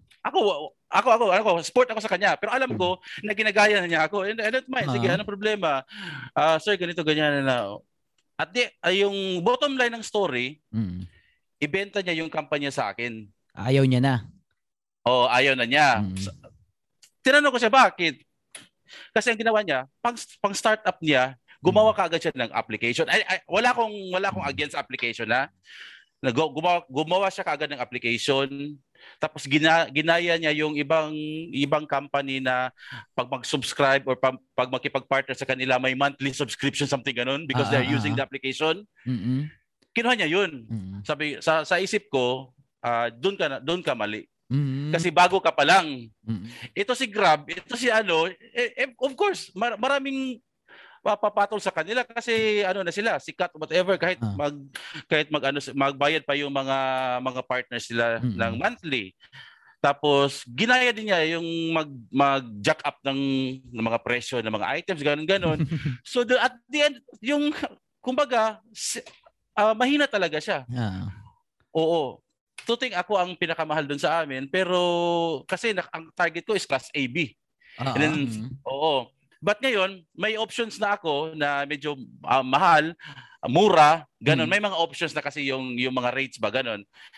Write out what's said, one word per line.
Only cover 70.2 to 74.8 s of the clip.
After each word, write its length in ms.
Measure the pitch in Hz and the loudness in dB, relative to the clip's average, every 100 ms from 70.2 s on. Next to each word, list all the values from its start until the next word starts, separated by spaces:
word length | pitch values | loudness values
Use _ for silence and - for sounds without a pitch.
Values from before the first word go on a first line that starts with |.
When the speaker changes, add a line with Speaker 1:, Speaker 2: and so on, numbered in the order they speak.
| 170 196 | 0 -2
Speaker 1:
siya. 280 | 208 165 120 | -4 -4 -4
Speaker 2:
Ah. 400 | 123 113 95 95 92 - _ _ _ _ | -4 -4 -4 -8 -10 -18 _ _ _ _
Speaker 1:
Oo. 480 | 160 160 170 135 - _ _ _ - - | 0 2 2 -2 -8 _ _ _ -12 -6
To 80 | |
think 240 | 233 254 180 | -4 -2 -4
ako 160 | 180 | 0
ang 240 | 208 180 175 | 0 0 -2
pinakamahal 480 | 170 165 156 156 143 | -4 -2 -2 -2 -2
dun 140 | 139 | -2
sa 180 | 165 165 | 0 0
amin, 320 | 143 131 139 | -2 -6 -4
pero 240 | 180 180 180 | -2 0 2